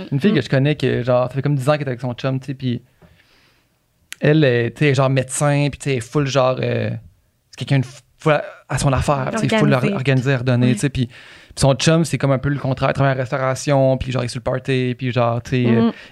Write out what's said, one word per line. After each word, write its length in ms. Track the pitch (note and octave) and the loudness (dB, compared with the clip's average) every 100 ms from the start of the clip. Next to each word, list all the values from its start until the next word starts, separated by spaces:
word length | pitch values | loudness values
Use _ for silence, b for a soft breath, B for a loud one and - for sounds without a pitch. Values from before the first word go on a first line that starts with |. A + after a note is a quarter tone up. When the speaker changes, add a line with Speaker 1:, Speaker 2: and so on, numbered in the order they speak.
| F#3+ | -4
Speaker 1:
Une 80 | C#3 | 0
fille 120 | G3 | 2
Speaker 2:
Mm. 20 | E3 | 0
Speaker 1:
que 40 | |
je 80 | A#2+ | 0
connais 260 | C#3 C#3 D3+ | 0 2 0
que, 260 | B2+ A#2+ | 0 0
genre, 260 | A#2+ B2 B2+ | 0 0 0
ça 60 | |
fait 80 | C3+ | -2
comme 140 | C3+ C#3+ | -2 0
dix 120 | B2+ | 2
ans 40 | |
qu'elle 100 | D3+ | 0
est 60 | C#3+ | 0
avec 120 | A#2+ | -6
son 140 | B2+ | -8
chum, 260 | A#2+ C3+ C3 | -6 -4 -4
tu 60 | C3 | -6
sais, 80 | |
puis 280 | C3+ C3 A#2+ - b b b b b b b b _ _ _ - - | -8 -4 -6 -8 b b b b b b b b _ _ _ -20 -2
elle, 240 | D3 D#3 | 2 4
est, 260 | C#3+ A#2+ A#2 | 4 2 0
tu 120 | - | 0
sais, 100 | D3+ | 0
genre 160 | C3 C3 | 2 2
médecin, 580 | C3+ C3 - D3 C#3+ C#3+ | 0 -2 -2 0 2 0
puis 80 | - | -4
tu 120 | D3 | -4
sais, 100 | C3+ | -4
full, 260 | A2+ D3+ C#3 | -2 -2 0
genre, 300 | C3+ B2+ C3 | 2 0 0
euh, 280 | A#2+ A#2 A2 A#2 - _ _ _ _ | -2 -2 -4 -6 -12 _ _ _ _
c'est 80 | - | -10
quelqu'un 220 | B2+ C#3 | 0 0
de 40 | |
f-, 160 | B2+ - _ _ | 0 -6 _ _
full 140 | D#3+ | 0
à, 120 | D3 - - - | 0 -2 -14 -8
à 100 | C3+ | -2
son 140 | D3+ | 0
affaire, 380 | B2+ - C#3+ C3 | 0 0 -2 -2
tu 160 | A3+ C#3 | -2 0
sais, 0 | - | 2
full 140 | D3 | 2
Speaker 2:
Organisée. 160 | C3+ B2 | 2 0
Speaker 1:
or-, 40 | - | -2
organisé, 380 | B2+ C3 B2+ | 0 0 2
ordonné, 320 | C3+ B2 B2 B2 | -2 0 2 2
Speaker 2:
Ouais. 40 | |
Speaker 1:
tu 40 | B2+ | 2
sais, 80 | C#3+ | 0
puis 200 | C3+ A#2+ B B B B - | -2 -4 B B B B 0
son 180 | C3+ | 2
chum, 300 | C3 - E3 | 2 2 2
c'est 120 | D#3+ B2+ | 2 0
comme 140 | C#3 | 0
un 60 | C3+ | 0
peu 100 | C#3 | 0
le 100 | C#3+ | -2
contraire, 320 | C3+ C3 C3+ | -2 -2 -2
il 40 | |
travaille 200 | C3+ C3+ | 2 0
en 20 | C3 | 0
restauration, 760 | B2+ C#3 C3 B2+ - C#3 C3 B2+ | -4 -2 -2 -2 0 2 4 2
puis 120 | C3 | -2
genre, 100 | B2+ | -4
il 40 | B2 | -4
est 20 | |
sur 100 | B2+ | -6
le 40 | |
party, 500 | A#2+ B2+ C3+ C3 B2+ B2 | -4 -4 -2 -2 0 -2
puis 160 | B2+ | -2
genre, 300 | A#2+ A#2 A#2 | 0 0 0
tu 80 | - | -2
sais, 160 | B2+ B2 | 0 2
euh, 160 | A#2 A#3 | 4 2
Speaker 2:
Mhm. 60 | - B | 0 B